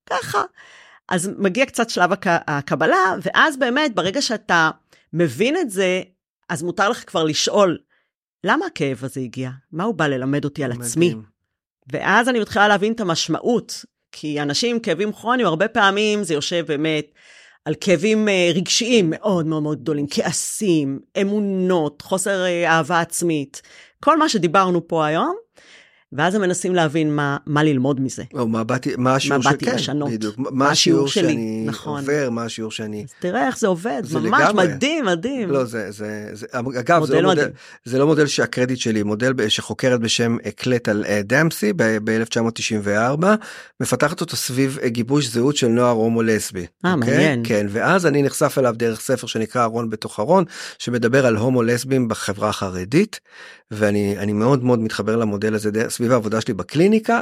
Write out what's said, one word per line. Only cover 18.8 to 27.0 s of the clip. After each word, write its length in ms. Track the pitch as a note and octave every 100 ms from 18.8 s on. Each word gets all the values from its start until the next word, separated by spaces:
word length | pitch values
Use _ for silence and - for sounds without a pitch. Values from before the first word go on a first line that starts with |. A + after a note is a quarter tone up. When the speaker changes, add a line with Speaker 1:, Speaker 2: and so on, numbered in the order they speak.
| A#3 A#3+ E3
Speaker 1:
מאוד, 360 | D#3 G#3+ F3+ D#3
מאוד, 160 | D#3
מאוד 200 | D3+ D3
גדולים, 240 | B2 D3 C#3+
כעסים, 920 | A3 G3+ C#3+ - - G#3 D#3+ C#3 C#3 - F#3
אמונות, 800 | G3 G#3 G3+ F#3 F#3 F3+ D3 -
חוסר, 420 | - F#3+ G#3+ G3
אה, 260 | F#3 F3 E3+
אהבה 300 | E3 D3 E3+
עצמית, 600 | E3 - F3 D#3 C3+ - - - - _
כל 180 | - D#4
מה 100 | D#4
שדיברנו 600 | G#3 E3+ G3 F#3 F3 E3+
פה 180 | E3 D3+
היום, 300 | E3 C#4 G4+ - _ - - _ _ _
ואז 220 | B2+ E3+
הם 60 | G#3
מנסים 340 | F#3 F3 F#3
להבין 420 | F3+ D#3+ D#3